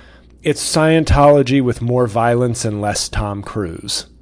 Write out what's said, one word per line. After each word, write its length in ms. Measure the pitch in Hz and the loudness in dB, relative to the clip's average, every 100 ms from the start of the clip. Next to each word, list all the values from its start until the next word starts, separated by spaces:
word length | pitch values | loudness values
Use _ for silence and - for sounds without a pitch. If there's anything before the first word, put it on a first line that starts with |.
| - - - - | -20 -20 -20 -8
it's 220 | 160 147 | -4 -4
Scientology 1000 | - 156 156 160 156 143 147 147 127 139 | -2 0 2 2 4 6 6 6 4 0
with 200 | 123 120 | 0 -2
more 260 | 120 123 120 | -2 0 0
violence 560 | 113 117 120 123 117 | 0 0 0 0 -2
and 180 | 113 104 | -4 -4
less 280 | 104 101 - | -4 -4 -6
Tom 340 | - 104 101 | -6 -6 -6
Cruise. 640 | 101 110 90 80 - - - - | -10 -8 -8 -8 -10 -10 -10 -20